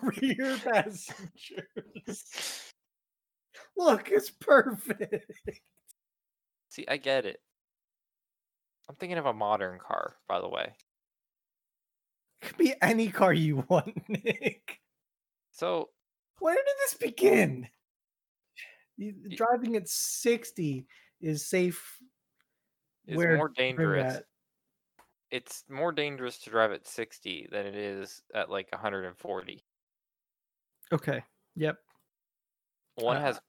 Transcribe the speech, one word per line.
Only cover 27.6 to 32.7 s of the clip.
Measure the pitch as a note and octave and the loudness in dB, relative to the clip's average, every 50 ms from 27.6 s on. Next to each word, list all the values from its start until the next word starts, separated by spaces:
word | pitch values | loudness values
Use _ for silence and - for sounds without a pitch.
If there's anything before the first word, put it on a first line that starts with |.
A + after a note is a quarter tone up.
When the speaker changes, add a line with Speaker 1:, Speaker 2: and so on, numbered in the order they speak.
| G2 | -6
Speaker 2:
it | G2+ G2+ | -6 -6
is | G#2 G#2 G2+ G2 G2 G2 G2 - - - - - | -6 -6 -6 -6 -8 -10 -12 -14 -20 -18 -8 -6
at, | G#2+ F2+ - | -6 -4 -4
like, | G2+ G2 F#2 - | -4 -6 -6 -8
a | - G2 | -10 -8
hundred | G#2+ G#2+ G2+ F#2+ F#2 | -6 -6 -6 -6 -6
and | F2+ F2+ - | -8 -10 -12
forty. | - - F#2+ F#2 F#2 F#2 - - _ _ _ _ _ _ _ _ _ _ _ _ _ _ _ _ _ _ _ _ _ _ _ _ - - | -10 -8 -8 -8 -8 -12 -16 -18 _ _ _ _ _ _ _ _ _ _ _ _ _ _ _ _ _ _ _ _ _ _ _ _ -4 -2
Speaker 1:
Okay. | E3+ D3 - D#3 C3 B2 - _ _ _ _ _ _ | -2 -2 -2 -4 -6 -6 -8 _ _ _ _ _ _
Yep. | E3 D#3 D3+ D3 - _ _ _ _ _ _ _ _ _ _ _ _ _ _ _ _ _ _ | -6 -6 -6 -6 -8 _ _ _ _ _ _ _ _ _ _ _ _ _ _ _ _ _ _